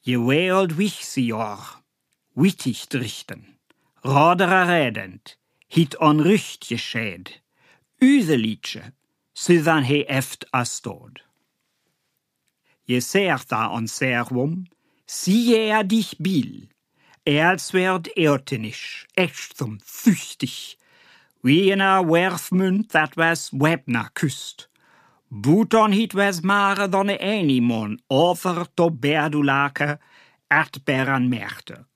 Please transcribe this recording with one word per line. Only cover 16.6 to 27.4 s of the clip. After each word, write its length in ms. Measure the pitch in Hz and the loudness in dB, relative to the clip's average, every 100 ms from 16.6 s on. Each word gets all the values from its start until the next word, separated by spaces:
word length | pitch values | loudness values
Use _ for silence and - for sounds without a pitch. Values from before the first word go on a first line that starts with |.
| - _ _ _ _ _ - | -20 _ _ _ _ _ -2
als 480 | 147 165 185 - | 2 2 0 -2
werd 340 | 190 185 185 165 - | 0 0 -2 -4 0
ertenisch, 920 | 156 139 - 123 113 - - - - | 2 2 -2 -8 -8 -12 -16 -16 -8
echt 440 | - 180 - - - | -2 -2 -4 -18 -8
zum 220 | 120 104 | -8 -8
züchtig, 960 | - - 240 180 - - 123 - - - _ _ _ _ _ _ | -16 -2 0 0 -6 -10 -10 -10 -16 -20 _ _ _ _ _ _
wie 260 | 127 156 190 | 2 4 4
in 120 | 196 | 2
a 200 | 196 190 | 4 4
werfmünd, 920 | 175 165 185 175 - 185 190 190 214 | 4 4 2 -2 -2 0 2 0 0
that 260 | 160 151 - | 0 0 0
was 340 | 165 165 - | 0 0 -6
webna 560 | 117 151 165 - 120 104 - | 0 2 2 -2 -4 -4 -4
küst. 540 | 147 - - - - _ _ _ _ _ _ | -4 -4 -14 -18 -20 _ _ _ _ _ _
Buton 640 | 101 110 185 226 226 214 | -2 4 4 4 4 4
hit 240 | 196 226 190 | 2 0 0
was 260 | 202 180 | -2 0
mare 460 | 185 202 196 196 202 | 0 2 2 0 0
donne 320 | 196 202 202 | 0 0 -2
animon, 800 | 190 214 | -2 0